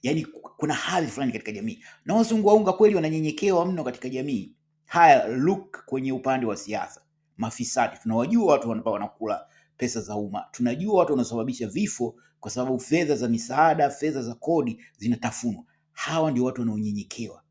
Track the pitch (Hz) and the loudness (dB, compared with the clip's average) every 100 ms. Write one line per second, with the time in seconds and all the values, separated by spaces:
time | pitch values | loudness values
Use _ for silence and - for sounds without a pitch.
0 | 120 160 156 - - _ 151 135 - 180 | -2 -2 -4 -12 -20 _ -4 -4 -2 -2
1 | 151 - 135 113 - 107 110 113 - - | -4 -4 -4 -4 -8 -8 -8 -10 -18 -18
2 | - 208 226 220 208 214 214 185 214 196 | -2 0 2 2 6 6 4 4 4 4
3 | 156 156 156 151 202 180 175 180 127 123 | 0 -2 -2 -2 2 2 0 -2 -6 -8
4 | 131 131 147 123 95 _ _ _ _ 170 | -8 -6 -4 -4 -6 _ _ _ _ 6
5 | 170 135 - 127 151 196 - - - 131 | 8 8 6 0 0 0 -6 -20 -8 -6
6 | 131 131 131 131 117 101 - 104 90 - | -4 -4 -2 0 -2 -4 -6 -6 -8 -12
7 | _ _ _ - 113 - 120 - 117 - | _ _ _ -8 -8 -6 -6 0 -2 -2
8 | 113 113 131 233 196 139 117 110 113 101 | -4 -2 2 6 8 6 4 -4 -2 -2
9 | 104 - 110 98 - _ _ _ 123 117 | -6 -8 -6 -6 -8 _ _ _ -6 -6
10 | 101 104 104 98 - - 120 131 196 196 | -8 -8 -6 -8 -12 -2 -2 0 2 2
11 | 170 139 117 117 117 123 110 117 208 - | 4 2 -2 -2 -4 -6 -6 -2 -4 -2
12 | 117 - _ _ 104 127 127 127 - 160 | -6 -8 _ _ -10 -6 -4 -4 0 0
13 | 147 - 120 113 - 135 165 156 147 - | 2 0 0 -2 -2 2 4 4 0 0
14 | 151 135 117 120 - 165 123 110 - _ | -4 -4 -8 -8 -2 0 0 -6 -14 _
15 | 104 117 123 - 120 95 - _ _ - | -2 -2 -2 -4 -6 -6 -12 _ _ -12
16 | - 160 160 123 127 127 117 107 107 104 | -4 0 0 0 -2 -2 -4 -2 -4 -4
17 | 98 - 110 - _ | -8 -10 -10 -12 _